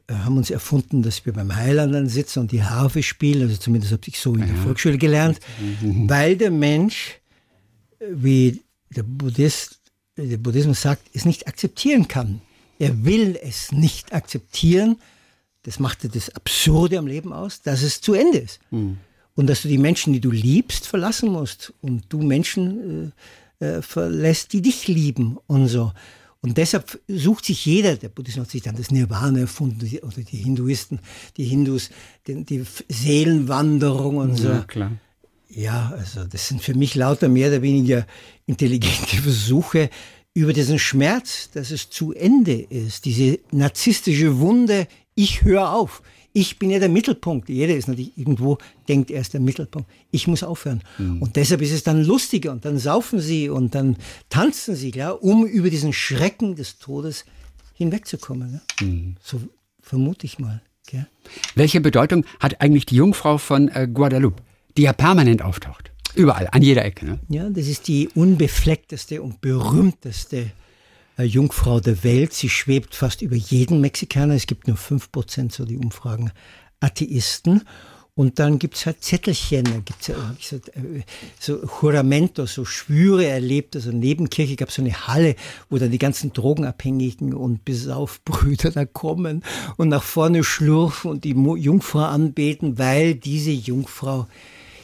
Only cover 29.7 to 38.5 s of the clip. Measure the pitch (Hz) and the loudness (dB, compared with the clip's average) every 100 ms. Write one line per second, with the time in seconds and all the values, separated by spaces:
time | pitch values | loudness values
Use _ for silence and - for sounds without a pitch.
29.7 | 110 113 139 127 127 113 110 123 127 123 | -4 -8 -8 -10 -12 -12 -6 -4 -2 -2
30.7 | 135 - 120 - - - - 123 139 135 | -4 -6 -12 -12 -20 -16 -8 -2 0 0
31.7 | 131 - - - _ - 139 147 135 127 | -2 -6 -16 -20 _ -12 -10 -8 -8 -8
32.7 | - - 117 143 147 160 156 131 135 151 | -14 -10 -4 0 2 4 2 0 0 2
33.7 | 147 143 135 139 143 131 120 131 120 95 | 2 0 0 -2 -2 0 0 0 -2 -4
34.7 | 110 101 113 _ _ _ _ _ 113 107 | -6 -6 -8 _ _ _ _ _ -8 -6
35.7 | 120 117 151 90 101 90 95 - 131 - | -4 -4 -6 -10 -10 -10 -8 -8 -6 -2
36.7 | 131 139 139 131 - 139 127 139 139 139 | 0 0 0 0 2 2 4 4 2 2
37.7 | 139 127 123 110 - - _ - | 2 2 0 -2 -12 -20 _ -6